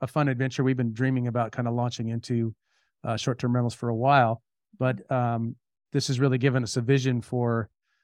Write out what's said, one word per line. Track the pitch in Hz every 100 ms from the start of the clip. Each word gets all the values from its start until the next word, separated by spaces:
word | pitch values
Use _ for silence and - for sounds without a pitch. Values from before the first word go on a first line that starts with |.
a | 131
fun | 151 143
adventure. | 123 131 127
We've | 131 127
been | 117
dreaming | 107 131 131 123
about | 117 113
kinda | - 120
launching | 120 120 - 113
into, | 117 - 120 113 110 _ _ _ _
uh, | - 110
short-term | - 120 123
rentals | 123 120
for | - 120
a |
while, | 113 131 143 113 113 _ _ _ -
but, | 127 107 -
um, | 127 120 117 113 - _ _ _
this | 139 139
has | 127
really | 139 127
given | 135 127
us | 113 127
a |
vision | 117 139 131 120
for | - 123 120 113 110 _ _ _